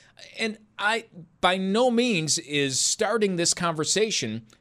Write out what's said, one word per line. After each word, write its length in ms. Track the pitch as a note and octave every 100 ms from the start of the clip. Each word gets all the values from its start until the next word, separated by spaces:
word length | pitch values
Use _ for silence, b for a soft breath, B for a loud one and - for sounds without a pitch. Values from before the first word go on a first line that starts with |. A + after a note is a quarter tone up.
| b b - -
and 200 | A3+ G#3+ _ -
I, 280 | G3+ A3+ A3+ F3 D#3+ _
by 160 | F3+ F#3
no 320 | F#3+ G#3 B3+
means 480 | A#3 B3 F#3 D#3 D3+
is 400 | C#3 D3 C#3 B2+
starting 560 | - - G3+ A3+ G#3 F3
this 180 | E3+
conversation 920 | - F3 D#3 D3+ F#3 A3 - A#2+ A2 - b